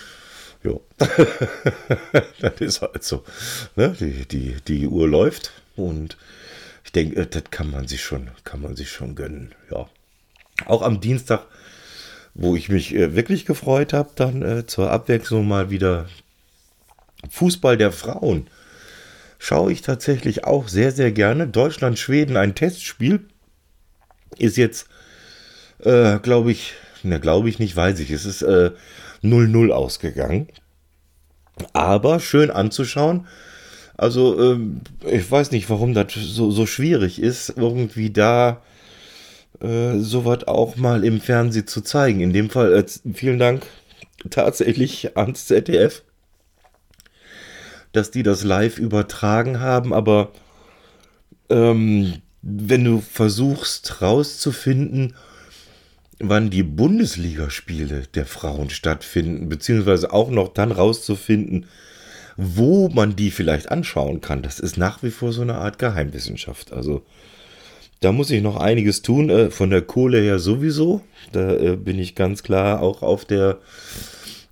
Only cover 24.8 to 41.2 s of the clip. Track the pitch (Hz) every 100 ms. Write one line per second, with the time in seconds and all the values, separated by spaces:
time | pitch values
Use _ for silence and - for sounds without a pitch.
24.8 | - _ - - - - - - - _
25.8 | - 123 113 104 107 120 117 110 - -
26.8 | - - 95 82 78 82 113 107 107 87
27.8 | 87 92 71 76 101 95 - 95 87 -
28.8 | - - - - 104 120 113 113 113 62
29.8 | 65 - 82 67 67 87 156 - _ _
30.8 | _ _ _ _ _ _ _ - - 71
31.8 | 82 101 120 165 - 147 151 92 104 -
32.8 | 127 - 151 175 180 - - - - -
33.8 | - - 117 123 127 92 123 123 110 65
34.8 | - - - 110 90 135 139 123 98 107
35.8 | 120 113 101 - 104 107 113 104 110 -
36.8 | 147 165 95 - 110 123 - - 117 120
37.8 | 117 113 110 104 107 120 120 117 _ _
38.8 | - - - - - - _ - 110 117
39.8 | 120 113 107 123 120 120 - - 113 117
40.8 | 127 117 101 110